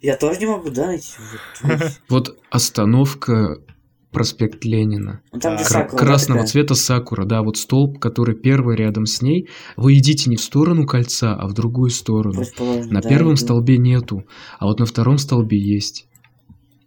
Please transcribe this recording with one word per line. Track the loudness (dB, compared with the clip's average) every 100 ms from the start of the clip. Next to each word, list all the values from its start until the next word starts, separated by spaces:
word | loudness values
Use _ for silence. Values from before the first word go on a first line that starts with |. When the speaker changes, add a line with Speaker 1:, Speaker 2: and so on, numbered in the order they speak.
Speaker 1:
Я | -4 -2
тоже | -2 -2
не | -4
могу, | -4 -4
да, | -4 -4
найти? | -6 -10 -18 -18 -18 -18 -6
Вот, | -2 -2 -4 -6
Speaker 2:
<laughs> | -2
Вот | -2 -2 -12 -4
остановка | -2 -2 0 2 4 2 -2 -2 0 0 -4 -14 -20 _ _ _
проспект | -4 -4 -2 -4 -4 -4
Ленина. | 0 0 -2 -6 -12 _
Speaker 1:
Ну, | -6
там, | -4 -2
где |
Speaker 3:
Так. | 0
Speaker 2:
Кра-, | 0
Speaker 1:
сакура, | -2 2
да, | 4
Speaker 2:
красного | 4 2 0
Speaker 1:
такая? | 2
Speaker 2:
цвета | 0 2 0
сакура, | 0 -2 -2 -4 -2
да, | 0
вот | -2 -4
столб, | 0 2 2 0
который | -4 -2 -2 0
первый | 2 2 2 0
рядом | 0 -2 -4
с | -2
ней. | 0 -2 -4 -14 -14 0
Вы | 6 6
идите | 6 2 0
не | -2
в |
сторону | -2 0 2 2 0
кольца, | 0 -2 -2 -2
а | -2 -4
в |
другую | -4 -2 0 0
сторону. | -2 -2 0 0 -4
Speaker 1:
Противоположно, | -6 -4 -4 -2 -2
Speaker 2:
На | -2
Speaker 1:
да, | 2
Speaker 2:
первом | 4 4 2
Speaker 1:
да. |
Speaker 2:
столбе | 2 0 4 4
нету, | 4 2 0 -8 -10 -18 -18 -4
а | -2
вот | 0
на | 0
втором | 2 2 2
столбе | 2 0 2 0
есть. | 0 -2 -4 -12 -20 _ _ _ _ -20 _ _